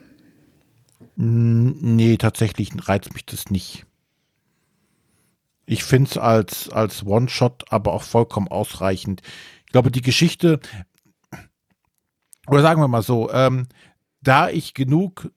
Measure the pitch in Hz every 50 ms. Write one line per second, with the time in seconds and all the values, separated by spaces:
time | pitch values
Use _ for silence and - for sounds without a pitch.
0 | - _ _ _ _ _ _ _ _ _ _ _ _ _ _ _ _ _ _ _
1 | - - - - 117 113 117 117 117 117 117 117 117 127 - - - 117 117 113
2 | 113 117 113 107 - 113 - - 113 104 - - 107 - - 90 - - 98 104
3 | - - - - - - - - - - 101 131 - - - - - _ _ _
4 | _ _ _ _ _ _ _ _ _ _ _ _ _ _ _ _ _ _ _ _
5 | _ _ _ _ _ _ _ _ _ _ _ _ _ - 120 - - - 139 127
6 | 139 - - 110 - 117 113 113 104 - - - - - - 110 110 101 - -
7 | - 98 98 113 123 127 - - 127 123 - - - - - 110 101 104 82 101
8 | - - - 113 117 - - 107 98 - - 90 87 - - - 90 98 98 92
9 | - - 95 90 - - - - - - - _ _ _ - 127 123 135 123 127
10 | 120 131 120 - 170 170 - - - 170 160 139 - - - 98 90 _ _ _
11 | _ _ _ _ _ _ - - - _ _ _ _ _ _ _ _ _ _ _
12 | _ _ _ _ _ _ - _ _ - 139 143 147 160 160 156 151 135 120 117
13 | 104 - 123 117 107 - - 123 131 131 131 131 127 123 _ _ _ _ _ _
14 | _ _ _ _ - 135 131 139 165 180 - 170 - - - - 135 127 143 160
15 | 196 185 - - - - _